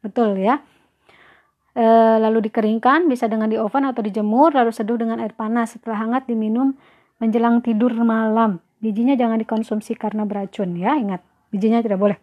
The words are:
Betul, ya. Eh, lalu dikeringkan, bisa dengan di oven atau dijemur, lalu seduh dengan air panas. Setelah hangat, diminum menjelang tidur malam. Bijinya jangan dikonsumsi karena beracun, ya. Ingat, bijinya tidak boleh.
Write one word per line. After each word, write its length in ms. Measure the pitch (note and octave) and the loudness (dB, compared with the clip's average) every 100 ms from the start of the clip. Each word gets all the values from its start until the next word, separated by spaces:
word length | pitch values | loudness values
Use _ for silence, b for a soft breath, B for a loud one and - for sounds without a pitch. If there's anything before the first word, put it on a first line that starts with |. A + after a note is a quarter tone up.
Betul, 320 | G#3+ B3 A3 | -6 0 0
ya. 240 | F#3+ G3 C#4+ b b b b b b b b b _ _ | 2 0 0 b b b b b b b b b _ _
Eh, 460 | B3+ A3+ A3+ A3+ A3 | 0 4 6 6 4
lalu 320 | A3 A3+ G#3+ | 2 0 0
dikeringkan, 560 | A#3 G#3+ A3+ B3 D4 F4 | -2 -2 2 2 4 2
bisa 240 | B3 A3+ | 0 -2
dengan 160 | A3 A3 | -2 -2
di 80 | |
oven 320 | A3 G#3+ C4+ C#4 | -2 -2 -2 -2
atau 160 | B3+ | -2
dijemur, 480 | G#3+ G3 G#3+ A3+ D#4+ | -4 -2 0 4 4
lalu 240 | D4 A#3 | 4 0
seduh 240 | A3+ G#3+ A#3+ | 0 -4 -2
dengan 240 | A3+ A3+ | -4 -4
air 80 | A3 | -8
panas. 460 | - G#3+ A#3 A3+ - | -8 -4 -2 -4 -8
Setelah 260 | - G#3+ | -8 -6
hangat, 240 | A3 B3+ C4 | -2 -4 -2
diminum 480 | A3+ G#3+ A#3 C4+ C4+ b b b _ | -4 -2 0 0 -2 b b b _
menjelang 400 | A3+ A3+ A#3 A#3 | -2 2 2 2
tidur 320 | A#3+ G#3+ B3 A3+ | 0 0 0 2
malam. 560 | A#3 A3+ A3 A3 A3+ F3 _ _ | 0 0 0 2 0 -2 _ _
Bijinya 320 | A3 G3+ A#3+ | -6 0 0
jangan 240 | C4 A#3 A3+ | 2 0 -2
dikonsumsi 560 | A3 A3 A3+ G#3+ - | -2 -4 -4 -6 -6
karena 320 | A3+ G#3+ G#3+ | -8 -6 -4
beracun, 480 | G#3 G3+ G3 - F#3+ | -6 -6 -8 -6 -6
ya. 240 | F3 G3 D4 | -2 -2 -2
Ingat, 240 | G3+ F3+ _ _ _ | -2 -6 _ _ _
bijinya 240 | G3+ G#3+ A#3 | -2 2 2
tidak 160 | A3+ F#3+ | 0 0
boleh. 160 | G3+ G3 | 0 0